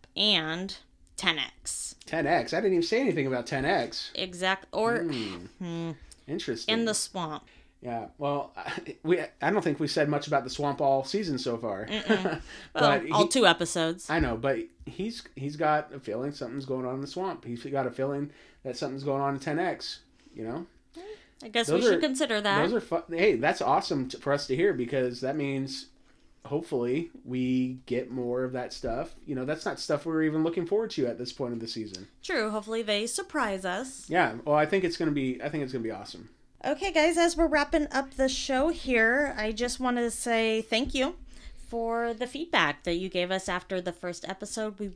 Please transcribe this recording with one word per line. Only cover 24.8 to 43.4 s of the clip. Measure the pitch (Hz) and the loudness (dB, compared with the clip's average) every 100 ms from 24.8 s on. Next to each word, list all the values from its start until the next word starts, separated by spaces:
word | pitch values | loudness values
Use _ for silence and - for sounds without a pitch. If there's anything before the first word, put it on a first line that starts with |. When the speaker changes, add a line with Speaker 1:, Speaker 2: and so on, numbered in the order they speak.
| 120 135 127 123 | 0 2 2 0
Speaker 2:
that | 131 151 | -2 0
means | 139 135 135 - - _ _ _ _ _ - | 0 -2 -4 -8 -12 _ _ _ _ _ -6
hopefully | 147 165 135 120 139 170 - | -4 -2 0 0 0 -2 -10
we | - 127 127 127 127 127 - | -6 -2 2 2 2 -2 -4
get | 123 131 | -2 -2
more | 127 123 123 | -4 -2 0
of | 127 | -2
that | 127 120 | -4 -6
stuff. | - 127 120 - - - | -6 -4 -4 -6 -10 -8
You | |
know, | 131 | -4
that's | 127 160 | -2 -4
not | 202 135 | -4 -4
stuff | - 147 165 | 0 0 0
we're | 160 | 2
even | 156 156 | 2 2
looking | 165 170 165 | 2 0 0
forward | 208 220 | 0 0
to | - 123 | 0 -2
at | 113 | -2
this | 123 | -8
point | - 123 | -6 -4
of | 117 | -4
the | 113 | -6
season. | 113 104 92 101 - | -6 -8 -10 -16 -12
Speaker 1:
True. | - 311 214 | -4 -2 0
Hopefully | 214 208 226 | -2 -4 -4
they | 214 208 233 | 0 0 0
surprise | - 359 302 226 190 | -4 -4 -2 0 -2
us. | 190 185 262 - - | -2 -4 -6 -10 0
Speaker 2:
Yeah. | 180 139 113 | 4 4 2
Well, | 147 151 | 2 4
I | 151 | 4
think | 196 | 4
it's | 180 170 | 2 2
gonna | 160 | 0
be, | 143 131 127 | 2 0 -2
I | 143 | -4
think | 156 | -4
it's | 131 | -2
gonna | 131 | -4
be | 113 | -4
awesome. | 98 101 85 - _ - - | -6 -10 -14 -18 _ -20 -6
Speaker 1:
Okay, | - 294 392 | -4 -2 2
guys, | 320 320 339 | 4 4 6
as | 339 339 | 4 4
we're | 320 | 2
wrapping | 294 294 320 294 | 4 4 2 2
up | 269 269 | -2 -2
the | - 262 | 0 0
show | 262 - 262 311 | 0 0 2 2
here, | - 247 233 226 262 285 220 | 0 0 4 6 4 2 0
I | 214 | -4
just | 214 240 240 | -2 -2 0
wanna | 254 240 233 | 0 0 0
say | - 240 226 226 220 | -2 0 2 4 2
thank | 220 226 240 | 0 0 0
you | 269 269 359 - - - - | 0 0 -2 -14 -16 -16 -16
for | - 233 226 233 233 | -8 -4 -2 0 -2
the | 226 247 | -2 -4
feedback | 277 339 220 151 147 | -6 0 4 4 2
that | - 170 | -2 -2
you | 185 | 0
gave | 180 180 | -2 0
us | 190 | -2